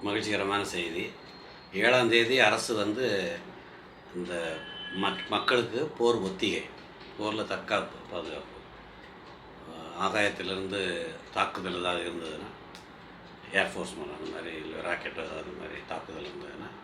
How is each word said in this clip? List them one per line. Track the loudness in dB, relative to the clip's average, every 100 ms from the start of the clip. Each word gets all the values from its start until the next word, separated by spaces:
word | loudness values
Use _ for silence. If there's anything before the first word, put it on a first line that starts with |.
| 2 0
மகிழ்ச்சிகரமான | 2 2 4 2 2
செய்தி. | -2 -2 -2 -4 -8 -16 -16 -16 -16 -6
ஏழாம் | 4 8 8 8
தேதி | 8 8 8
அரசு | 8 8 2
வந்து | 2 2 2 2 2 0 -2 -8 -14 -16 -16 -18 -18 -12 -6
இந்த | -4 -2 -2 -4 -8 -8 -6 0
மக்-, | 0 0 0
மக்களுக்கு | 2 6 4 4 0 -2 4
போர் | 6 6
ஒத்திகை, | 2 2 2 2 -4 -12 -16 -16 -16 -2
போர்ல | -2 0 -2
தற்காப்பு, | -4 2 0 0 -8 -6
பாதுகாப்பு, | -6 -4 -8 -10 -14 -16 -16 -18 -18 -16 -16 -16 -16 -16 -16 -14
ஆஹ், | -12 -10 0
ஆகாயத்திலிருந்து | 2 6 4 4 -2 -2 0 0 2 0 -2 -6 -4
தாக்குதல் | 2 2 2 -2 0
ஏதாவது | 2 0 0
இருந்ததுன்னா, | -4 -6 -6 -8 -12 -14 -16 -16 -18 -18 -16 -16 -16 0 2
ஏர்ஃபோர்ஸ் | 2 0 -4 -6
மூலம் | -8 -6
அந்த | -6 -6
மாதிரி, | -6 -6
இல்ல | -6 -4
ராக்கெட் | -2 -2 -2
ஏதாவது | -4 -4 -6
அந்த | -6 -8
மாதிரி | -8 -8 -6
தாக்குதல் | -6 -6 -8
இருந்ததுன்னா | -8 -8 -10 -10 -10 -12